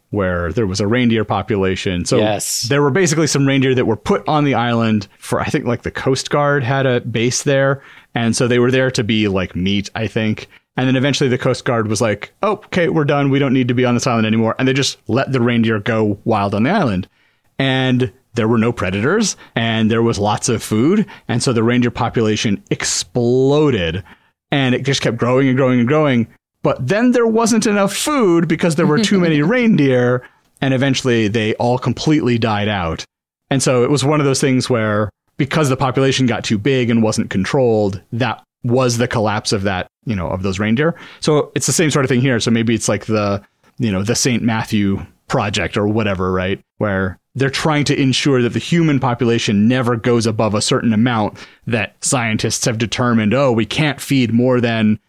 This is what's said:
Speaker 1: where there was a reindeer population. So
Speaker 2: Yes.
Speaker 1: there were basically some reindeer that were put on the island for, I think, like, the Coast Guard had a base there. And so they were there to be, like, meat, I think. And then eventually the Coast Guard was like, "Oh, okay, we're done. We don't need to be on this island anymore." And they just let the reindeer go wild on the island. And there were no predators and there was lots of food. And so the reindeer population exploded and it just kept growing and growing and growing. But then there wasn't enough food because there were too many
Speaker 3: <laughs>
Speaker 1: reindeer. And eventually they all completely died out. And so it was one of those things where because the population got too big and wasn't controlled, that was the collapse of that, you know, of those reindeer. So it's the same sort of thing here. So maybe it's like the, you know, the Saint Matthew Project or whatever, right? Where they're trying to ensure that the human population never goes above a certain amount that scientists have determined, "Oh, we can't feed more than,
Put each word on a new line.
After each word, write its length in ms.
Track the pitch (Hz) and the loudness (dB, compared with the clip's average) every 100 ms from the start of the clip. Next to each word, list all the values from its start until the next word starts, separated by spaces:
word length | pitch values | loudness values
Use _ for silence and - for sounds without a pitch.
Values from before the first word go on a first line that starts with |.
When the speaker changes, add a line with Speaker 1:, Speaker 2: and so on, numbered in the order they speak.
| _ | _
Speaker 1:
where 420 | 104 92 90 87 | -4 -2 -2 -4
there 140 | 90 104 | -2 -2
was 120 | 95 | -2
a 80 | 101 | -2
reindeer 360 | 120 123 113 104 | 0 2 0 0
population. 800 | 107 92 104 95 95 - 90 85 | -4 -2 0 0 -2 -4 -4 0
So 120 | 127 | 0
Speaker 2:
Yes. 460 | 107 101 - - | 0 -2 -4 -6
Speaker 1:
there 180 | 113 143 | -2 0
were 80 | 143 | 0
basically 360 | 160 180 156 165 | 2 0 0 0
some 180 | 147 135 | 0 0
reindeer 300 | 135 131 127 | 2 2 2
that 100 | 107 | 0
were 100 | 107 | -2
put 300 | - 202 - | -2 -2 0
on 160 | 151 | 0
the 120 | 147 117 | 0 0
island 520 | 120 117 113 107 - _ | 0 0 0 0 -4 _
for, 200 | - - | -6 -4
I 60 | - | -2
think, 200 | 156 123 | -2 -2
like, 180 | 120 | -4
the 80 | - | -6
Coast 380 | - - 131 - | -6 -2 -2 -2
Guard 340 | 147 143 143 | -2 0 0
had 220 | 120 139 135 | -2 -2 0
a 160 | 123 | -2
base 420 | 123 117 120 123 | -2 -2 -2 -2
there. 380 | - 135 135 139 - - _ | 0 2 2 -2 -6 -20 _
And 220 | 120 117 113 | -2 -2 0
so 120 | 123 | 2
they 120 | 120 | 2
were 120 | 123 | 2
there 180 | 127 131 | 2 2
to 120 | 123 | 0
be, 240 | 107 110 104 | 0 0 2
like, 280 | 95 87 87 | 0 -2 -4
meat, 340 | 90 101 98 | -2 -2 -4
I 140 | - 110 | -6 -4
think. 400 | - 110 107 - - _ - | -2 -2 -4 -8 -20 _ -4
And 100 | 131 | 0
then 80 | 131 | 0
eventually 340 | 135 135 139 | 0 0 0
the 80 | 123 | 0
Coast 260 | 135 123 | -2 -2
Guard 240 | - 117 107 | -2 -2 -2
was 140 | 107 | -2
like, 300 | 117 101 - _ | 0 -2 -8 _
"Oh, 100 | 294 | -4
okay, 360 | 311 - - 165 | -4 -4 -2 0
we're 160 | 160 147 | 0 0
done. 240 | 143 139 | 0 0
We 100 | 135 | 0
don't 140 | 139 | 2
need 140 | 131 127 | 0 0
to 40 | |
be 120 | 123 127 | 0 0
on 80 | |
this 140 | 120 135 | 0 0
island 180 | 117 110 | 0 0
anymore." 280 | 110 113 - | 0 0 0
And 100 | 131 | 0
they 60 | |
just 240 | 131 131 - - | 0 -2 -6 -4
let 240 | 110 135 | -2 -2
the 80 | 131 | 0
reindeer 380 | 117 117 113 110 | 0 2 0 -2
go 380 | 98 110 107 101 - | -2 0 0 -2 -2
wild 280 | 107 101 104 | 0 0 0
on 80 | |
the 60 | 120 | 0
island. 380 | 214 147 92 98 _ _ _ _ - | 0 0 -2 -6 _ _ _ _ -4
And 520 | 135 131 131 127 123 - _ 117 | -2 0 0 0 -2 -6 _ -2
there 120 | 110 | 0
were 80 | 117 | 2
no 160 | 113 | 0
predators 640 | 120 95 98 117 208 208 - - - | -2 -4 -2 0 0 -2 -6 -8 -4
and 340 | 117 113 110 | -2 0 2
there 120 | 113 | 2
was 160 | 117 117 | 0 0
lots 300 | 101 110 131 | 0 0 -2
of 120 | 110 | -4
food. 440 | - 107 135 208 196 - - | -2 0 2 2 0 -6 -6
And 120 | 117 | -2
so 120 | 139 | 0
the 100 | 113 | 0
reindeer 280 | 113 123 120 | 2 2 0
population 680 | - 117 131 110 107 117 98 - | -2 -2 0 0 0 -2 -4 -4
exploded 1300 | 151 - - - - 120 127 131 147 151 117 85 85 - - _ _ _ | -6 -4 -6 -4 -2 0 2 2 2 2 2 -2 -4 -10 -20 _ _ _
and 240 | 147 131 123 | -2 0 0
it 80 | |
just 180 | 131 135 | -2 -2
kept 160 | 139 117 | -2 -2
growing 300 | 117 127 139 | 0 2 2
and 100 | 127 | 2
growing 220 | 131 127 | 2 2
and 80 | 117 | 2
growing. 400 | 151 151 123 110 _ _ _ | 2 2 0 -2 _ _ _
But 240 | 151 - 127 | -2 -2 -2
then 260 | 196 247 | 2 2
there 160 | 247 233 | 2 2
wasn't 380 | 220 226 226 226 | 2 2 2 2
enough 300 | 208 196 202 | 2 0 -2
food 520 | - 294 208 170 165 | -2 2 4 4 2
because 280 | 160 180 156 | 0 0 2
there 120 | 156 | 2
were 120 | 151 | 2
too 200 | 214 196 | 2 2
many 220 | 170 151 | 2 2
Speaker 3:
<laughs> 120 | 151 | 2
Speaker 1:
reindeer. 760 | 254 233 165 139 127 123 123 - _ _ _ | 2 4 4 4 4 2 0 -4 _ _ _
And 120 | 139 | -2
eventually 540 | 131 139 131 135 117 107 | 0 0 0 0 2 2
they 260 | 113 107 110 | 0 0 0
all 220 | 120 135 | 0 0
completely 600 | - 120 - 151 120 120 | -2 -2 0 2 2 0
died 300 | 117 104 104 | 0 0 -2
out. 380 | 101 85 80 - _ _ _ _ | -2 -4 -6 -10 _ _ _ _
And 120 | 135 | -2
so 200 | 151 127 | 2 2
it 60 | 123 | 2
was 120 | 143 | 2
one 160 | 131 151 | 2 2
of 60 | 139 | 2
those 160 | 131 | 2
things 280 | 147 127 120 | 2 0 0
where 400 | 120 110 104 104 - _ - | 0 0 0 -2 -6 _ -6
because 320 | 135 165 147 | -4 0 0
the 80 | 131 | 0
population 480 | 135 131 135 135 131 | 0 0 0 2 0
got 180 | 107 | 0
too 140 | - 107 | -2 -2
big 320 | 123 135 120 | 0 0 2
and 140 | 117 | 2
wasn't 260 | 110 107 - | 2 0 -4
controlled, 720 | 95 95 147 123 110 104 95 - | -4 -2 0 2 2 0 -4 -8
that 280 | 113 123 107 _ _ | -4 -4 -4 _ _
was 340 | 127 120 127 117 | -2 0 2 0
the 100 | 120 | -2
collapse 440 | 120 107 104 - | 0 -2 -2 -2
of 120 | 113 | -2
that, 240 | 98 92 - _ - | -2 -4 -6 _ -6
you 100 | 104 | -4
know, 120 | 82 | -4
of 140 | 92 | -4
those 160 | 98 92 | -4 -2
reindeer. 360 | 107 117 156 170 - - | 0 2 0 -2 -12 -6
So 320 | - 151 - - | 0 0 0 -4
it's 120 | - | -2
the 60 | |
same 180 | - 156 | 0 2
sort 120 | 147 131 | 2 2
of 40 | |
thing 120 | 127 | 2
here. 180 | 135 120 | 2 0
So 100 | 123 | 2
maybe 220 | 117 113 | 0 2
it's 140 | 110 - | 0 0
like 160 | 101 - | -4 -2
the, 360 | 107 101 101 - _ _ - | -2 0 -4 -6 _ _ -4
you 140 | 120 | -2
know, 100 | 95 | 0
the 140 | 101 120 | 0 0
Saint 260 | 139 117 | 0 0
Matthew 640 | 117 110 - 107 101 98 90 _ - | 0 -2 -2 0 0 -2 -6 _ -4
Project 480 | 139 107 104 82 - | -2 -2 -2 -4 -2
or 100 | 104 | 0
whatever, 440 | 107 104 95 92 | 0 -2 -2 -2
right? 280 | 92 92 98 - _ | -2 -2 -4 -8 _
Where 420 | 107 95 95 92 _ 123 | -4 -2 -4 -6 _ -4
they're 140 | 135 | -4
trying 340 | 135 170 147 | -2 -2 0
to 160 | 139 143 | 0 0
ensure 400 | 135 127 151 127 | 0 0 2 2
that 120 | 120 | 2
the 60 | 113 | -2
human 400 | - 170 160 139 | -2 0 2 2
population 680 | 127 120 117 117 - 101 107 | 0 0 0 0 0 2 2
never 300 | 127 120 120 | 2 0 0
goes 280 | 127 120 113 | 0 2 0
above 300 | 107 113 104 | 0 0 0
a 60 | |
certain 320 | - 131 117 | 0 0 2
amount 440 | 107 123 117 104 - - - - | 2 2 0 -2 -6 -18 -16 -6
that 280 | 117 101 - | -4 -4 -6
scientists 600 | - 135 113 107 120 - - | -4 0 0 0 -2 -2 -2
have 120 | 113 | -2
determined, 560 | 113 - 123 113 107 | -4 -2 0 2 2
"Oh, 180 | 120 143 | 2 2
we 140 | 113 107 | 2 0
can't 340 | - 151 131 | -2 -2 -2
feed 340 | - 139 120 | -2 0 2
more 280 | 113 123 127 | 2 2 2
than, 380 | 117 113 110 107 | 2 2 2 0